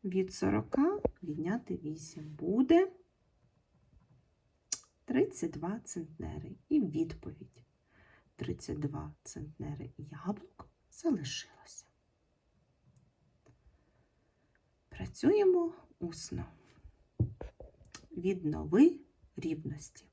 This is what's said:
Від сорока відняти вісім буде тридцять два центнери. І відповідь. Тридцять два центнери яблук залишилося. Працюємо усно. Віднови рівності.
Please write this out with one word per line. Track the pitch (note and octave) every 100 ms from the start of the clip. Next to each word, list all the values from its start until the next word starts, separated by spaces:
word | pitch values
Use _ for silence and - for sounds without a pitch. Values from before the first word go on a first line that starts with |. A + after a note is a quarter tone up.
Від | G3+ F#3 F#3
сорока | - F#3+ G3+ - - D#4 G#4 - -
відняти | E3+ D3+ E3+ A3+ - F3+
вісім | D3+ D#3+ - -
буде | D3+ - E3 G#3+ C4 E4 F#4 - _ _ _ _ _ _ _ _ _ - _ - _ _ _ _ _ - - _ -
тридцять | B3+ G4 - D#3+
два | C#3+ E3+ A3
центнери. | - F3+ D#3 D#3+ D#2+ D#2+ - - _
І | D4+
відповідь. | F#3+ G#3 E4 - - - - - _ _ _ _ - - _ -
Тридцять | B2+ - - D3+
два | D3 D3 D3+ -
центнери | - - D3+ - D3 D3 - -
яблук | C#3+ D3 F3+ G#3 - - - _ _
залишилося. | - E4+ A3 C3 - - - - - - _ _ _ _ _ _ _ _ _ _ - _ _ _ _ _ _ _ _ _ _ _ _ _ _ _ _ _ _ _
Працюємо | - - - C#4+ G#4 F#4+ F4+ E4+ - - _
усно. | E3+ - - - - - - - - _ _ _ - - - _ - _ - - -
Віднови | D#4+ F3+ F#3 D#3+ D#3 - F#3 D#4+ - - _ - -
рівності. | - - - - - - -